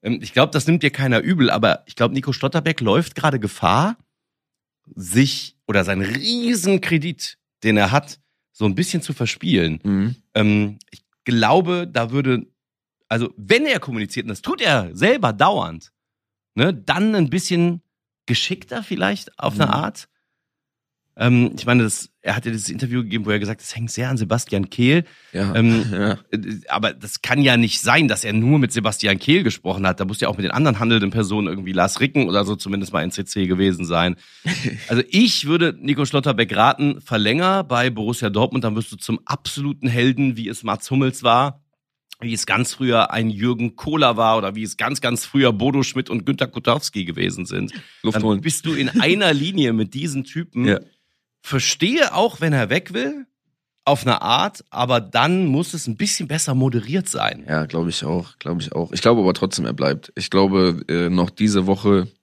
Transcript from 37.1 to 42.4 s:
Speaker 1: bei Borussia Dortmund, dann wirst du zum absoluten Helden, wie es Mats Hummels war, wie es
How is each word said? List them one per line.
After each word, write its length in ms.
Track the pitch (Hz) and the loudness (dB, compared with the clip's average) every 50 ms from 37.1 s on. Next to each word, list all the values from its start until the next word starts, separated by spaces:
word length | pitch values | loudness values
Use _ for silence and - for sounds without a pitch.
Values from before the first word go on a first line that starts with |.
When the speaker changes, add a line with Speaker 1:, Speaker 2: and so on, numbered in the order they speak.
| 120 107 104 104 120 156 180 185 190 196 180 | -2 0 0 2 0 2 2 0 0 0 -2
Speaker 1:
bei 260 | 139 131 120 123 127 | -2 -2 0 0 -2
Borussia 400 | 120 110 107 107 120 - 120 107 | -2 -4 -4 -4 -4 -2 -4 -2
Dortmund, 340 | 98 104 120 - - 131 120 | 0 0 0 0 0 -2 -2
dann 100 | 113 107 | -2 -4
wirst 160 | 110 110 - | -4 -6 -8
du 60 | 107 | -12
zum 220 | 95 - - 113 - _ | -14 -6 -6 -6 -6 _
absoluten 600 | - 139 - _ - - 143 143 143 143 143 - | -6 -8 -6 _ -10 -8 -6 -6 -6 -6 -4 -4
Helden, 480 | 131 117 123 120 131 131 117 139 131 123 | -2 0 2 2 2 2 2 0 0 0
wie 140 | 110 117 101 | -2 -6 -8
es 140 | - - - | -8 -8 -4
Mats 280 | 110 101 95 - - | -4 -4 -4 -4 -2
Hummels 320 | 135 135 135 131 127 - - | 0 0 0 0 -2 -2 2
war, 400 | 120 113 120 135 143 127 _ _ _ _ _ _ _ _ _ _ _ - _ | 2 4 4 2 0 -2 _ _ _ _ _ _ _ _ _ _ _ -20 _
wie 140 | 117 117 113 | -10 -8 -6
es 120 | 107 | -6